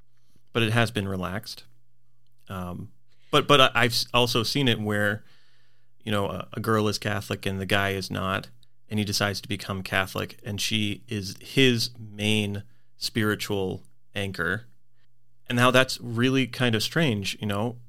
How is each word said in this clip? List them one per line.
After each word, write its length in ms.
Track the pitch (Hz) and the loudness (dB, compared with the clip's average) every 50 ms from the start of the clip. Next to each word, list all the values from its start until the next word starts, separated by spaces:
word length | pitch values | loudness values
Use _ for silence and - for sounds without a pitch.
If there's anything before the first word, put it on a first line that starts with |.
| - - - - - - - - - - - | -20 -20 -20 -20 -20 -20 -20 -20 -18 -4 0
but 80 | 120 113 | 0 2
it 100 | 110 117 | 4 4
has 180 | 117 117 110 | 4 2 2
been 160 | - 104 98 | 0 -2 -2
relaxed. 560 | 98 98 92 90 85 92 110 - - - - - - - - - - - - - - - - - - - - - - | -2 -4 -4 -4 -4 -6 -6 -8 -10 -12 -14 -14 -18 -18 -20 -20 -20 -20 -18 -18 -18 -18 -20 -20 -20 -20 -18 -12 -10
Um, 400 | 98 92 90 90 90 - 107 - - - - - - - - - | -8 -8 -6 -6 -8 -8 -10 -12 -14 -18 -20 -20 -20 -20 -4 2
but, 160 | - 147 127 | 2 4 6
but 120 | - 147 139 | 8 8 8
I, 80 | 131 127 - | 8 6 6
I've 160 | 117 120 120 | 4 2 4
s-, 160 | 120 - - - - | 2 0 -2 2 4
also 300 | 120 123 120 123 123 107 | 4 4 6 2 0 0
seen 240 | - - 143 139 | 0 0 2 4
it 120 | 123 113 110 | 4 2 2
where, 440 | 107 104 104 104 104 101 107 - - - - - - - - - - - - - - - - - - | 0 0 0 2 2 2 0 -2 -6 -14 -18 -18 -18 -18 -20 -20 -20 -20 -20 -20 -20 -20 -20 -10 -4
you 80 | 107 | -2
know, 160 | 104 104 98 | 0 0 0
a, 200 | 78 87 92 - - - | 0 -4 -6 -8 -8 -8
a 60 | - | -4
girl 280 | 101 110 113 107 104 | 0 2 2 4 4
is 100 | 107 101 | 2 0
Catholic 480 | - - 107 101 98 - - 101 - - | 0 -2 -2 -2 -2 -2 -4 -6 -4 -4
and 140 | 101 95 95 | -4 -4 -4
the 60 | 98 | 0
guy 240 | 92 104 101 98 98 | 2 2 4 4 2
is 180 | 98 95 92 - | 0 -2 -4 -4
not, 400 | 101 98 95 95 95 101 - - - - - - - - - - | -4 -4 -2 0 -2 -2 -4 -8 -14 -18 -20 -20 -20 -20 -10 -4
and 100 | 110 107 | -2 0
he 60 | 104 | 0
decides 360 | 101 101 - 104 101 95 - | 0 2 2 2 0 0 -4
to 80 | - - | -4 -6
become 340 | 104 95 - - 98 95 92 | -6 -6 -4 -6 -6 -6 -4
Catholic, 560 | - - 95 95 - - 101 98 95 - - - | 0 2 2 2 2 -2 -4 -4 -6 -8 -12 -8
and 160 | 117 104 95 | -6 -4 -2
she 420 | - - 113 110 107 104 101 - - | -2 0 0 0 0 0 -2 -6 -8
is 280 | - 113 104 95 98 - - | -6 -6 -6 -6 -6 -10 -12
his 500 | - - - 139 135 127 120 117 117 - - - | -14 0 4 6 6 8 6 4 0 -2 -6 -12
main 640 | 110 104 101 104 104 107 107 107 104 101 101 101 - - - - - - - | -14 -12 -6 -2 2 2 4 4 2 0 -4 -6 -8 -12 -18 -20 -20 -20 -12
spiritual 840 | - - - - 117 107 107 104 98 - - 104 98 95 92 95 92 - - - - - - - | -10 -8 -2 0 2 2 2 2 0 -2 -2 -2 -2 -2 -2 -4 -6 -10 -16 -20 -20 -20 -8 -6
anchor. 500 | 104 98 98 95 - 82 85 95 113 117 - - - - - - - - - - - - - - - - - | -4 -4 -4 -4 -2 -2 -2 -2 -4 -6 -12 -18 -20 -20 -20 -20 -20 -20 -20 -20 -20 -20 -18 -18 -16 -8 -2
And 100 | 123 120 | 2 4
how 120 | 123 127 | 4 6
that's 280 | 123 131 131 - - - | 8 6 6 4 0 -8
really 460 | - 120 113 117 120 131 131 135 127 | -6 -4 0 2 4 4 4 2 2
kind 260 | 117 - - 127 123 110 | 0 0 0 0 2 2
of 80 | 104 - | 0 0
strange, 540 | - - 156 170 135 110 104 95 - - - | 0 0 2 2 2 2 0 -2 -4 -4 -4
you 80 | 110 | -2
know? 300 | 104 101 101 110 123 - - - | -2 0 0 -2 -2 -4 -8 -14